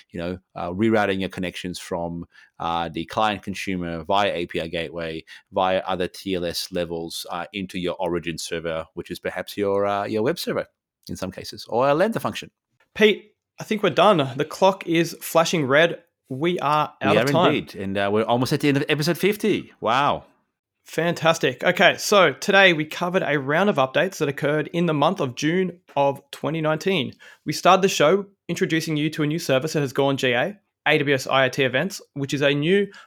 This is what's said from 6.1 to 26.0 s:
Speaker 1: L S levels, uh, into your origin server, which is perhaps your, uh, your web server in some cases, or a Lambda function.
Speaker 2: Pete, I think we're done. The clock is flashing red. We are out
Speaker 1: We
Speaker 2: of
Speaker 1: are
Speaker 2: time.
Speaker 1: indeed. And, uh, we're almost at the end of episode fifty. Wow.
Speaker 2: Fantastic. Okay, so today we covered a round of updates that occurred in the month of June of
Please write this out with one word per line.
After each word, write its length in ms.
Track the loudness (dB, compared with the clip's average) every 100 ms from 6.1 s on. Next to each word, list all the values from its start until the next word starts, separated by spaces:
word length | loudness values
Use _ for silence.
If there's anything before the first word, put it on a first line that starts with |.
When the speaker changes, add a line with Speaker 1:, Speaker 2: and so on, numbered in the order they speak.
| -6 -4 -4
Speaker 1:
L 100 | -4
S 260 | -6 -6
levels, 540 | -4 -4 -6 -8 -10 -10
uh, 140 | -10 -8
into 260 | -10 -8 -6
your 160 | -4 -4
origin 420 | -2 -2 -4 -8
server, 480 | -6 -6 -4 -6 -8
which 160 | -12 -10
is 100 | -8
perhaps 380 | -8 -8 -8 -4
your, 300 | -2 0 0
uh, 180 | -2 -2
your 160 | -2
web 160 | -2 -4
server 300 | -4 -6 -6 _ _ _ -14
in 60 | -10
some 140 | -8
cases, 340 | -10 -14 -14 -4
or 220 | 0 2
a 60 | 2
Lambda 240 | 0 -2
function. 320 | -6 -8 -12 _ _ _ _
Speaker 2:
Pete, 400 | 2 4 2 -6 _ _ -12
I 40 |
think 180 | -6 -2
we're 80 | 0
done. 480 | 4 6 6 2 -2
The 80 | -4
clock 420 | 2 2 2 0
is 300 | 0 0 -4
flashing 460 | 0 2 4 2 4
red. 380 | 4 4 0 _ _ -12
We 280 | -4 -2 0
are 340 | 0 0 0 -2
out 100 | 2
Speaker 1:
We 60 | 2
Speaker 2:
of 120 | 4
Speaker 1:
are 20 |
Speaker 2:
time. 220 | 4 4
Speaker 1:
indeed. 220 | 2 -4 -8
And, 220 | -4 0
uh, 120 | 2
we're 120 | 2
almost 300 | 2 2 2
at 80 | 2
the 80 | 2
end 80 | 2
of 80 | 0
episode 280 | -2 0 0
fifty. 540 | 0 0 0 -2 -4 -4
Wow. 420 | 0 2 2 0 -6 _ _ _ _ _ -10
Speaker 2:
Fantastic. 800 | -2 -2 2 2 2 0 0
Okay, 320 | 0 4 4 4
so 340 | 2 4 4
today 400 | 2 2 6 6
we 120 | 4 -2
covered 380 | -4 -2 -2
a 140 | 0 -2
round 320 | 0 0 2
of 60 | 2
updates 420 | 0 0 -2 -2
that 120 | -4
occurred 380 | -2 -2 0 -2
in 120 | -2 0
the 80 | 2
month 240 | 0 0
of 160 | -4 -2
June 440 | -2 0 -2 -6 _
of 260 | 0